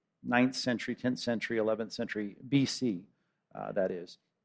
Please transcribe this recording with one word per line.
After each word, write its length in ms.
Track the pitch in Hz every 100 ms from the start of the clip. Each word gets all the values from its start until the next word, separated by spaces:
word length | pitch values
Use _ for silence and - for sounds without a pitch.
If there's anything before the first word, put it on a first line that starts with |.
| _ _
ninth 320 | 123 123 127 -
century, 400 | 127 113 - 117
tenth 240 | 127 123
century, 380 | - 113 - 113
eleventh 340 | 107 110 110
century 460 | - 113 107 101 - 127
B 180 | 139 131
C, 360 | - 127 90 101 _ _ _ _
uh, 200 | - -
that 180 | 101 95
is. 260 | 90 90 - _ _